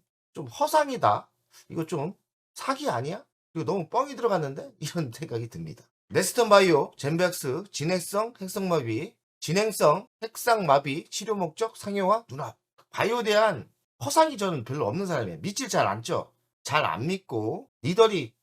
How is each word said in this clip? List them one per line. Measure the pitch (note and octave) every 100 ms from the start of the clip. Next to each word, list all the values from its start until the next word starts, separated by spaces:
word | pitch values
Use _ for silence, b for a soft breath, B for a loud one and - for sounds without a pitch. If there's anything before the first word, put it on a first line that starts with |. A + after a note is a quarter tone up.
| _ _ _
좀 | F#3 B2+
허상이다, | - D4 D#4 C#4+ A3+ B2+ - - _ _ B B
이거 | E3 D#3+
좀 | D#3 D#3+ - _ _ _
사기 | - - C4+ C#4
아니야? | C#3+ C#3+ G#3 - _ _ E3
이거 | C3+
너무 | F#3+ D#3
뻥이 | A3+ C#4+ A3+
들어갔는데? | A#3 F3+ C#3 C#3 - -
<laughs> |
이런 | D3+ F3 C3
생각이 | B2 D#3 A#2 A#2
듭니다. | E2 D#2 - _ _ -
레스턴 | C3 F#3 B3 A3
바이오, | G3+ F#3+ C#3+ - -
젠벡스, | C#3 E3 F3+ - C3+ D3+ G3+
진행성 | - D#3 F#3 - G3+ A3+ -
핵성마비, | F#3 G#3 F#3 D#3+ A#2 A2 G3+ _ _ -
진행성 | - F#3+ A3 - D#3+ F3+ - -
핵상마비 | A3 - B3 A3 D#3+ C#3 C#3 D#3 -
치료 | - G3+ G3+
목적 | E3+ F3+ A3+ -
상용화 | G#3 G3+ F#3 A3+ -
눈앞. | C3+ A#2+ - _ _ _
바이오 | - G3 A#3+
대한 | G#3+ G#3 A3 C3 - _ _ -
허상이 | C#4 D#4+ D#4+ A3
저는 | G3 D3
별로 | G#2+ C3 G#2
없는 | E3+ F#3+
사람이에요. | D3 F#2+ D#2+
믿질 | G3 G3+ A3+
잘 | F3+ G#2
않죠. | A2 D3 A#2 - _ _ _
잘 | - D3 G#2
안 | E2 D3
믿고 | F#3+ - A#2 A2 F#3 - _
니들이 | D3 F#3 A3 F3+ A#2 _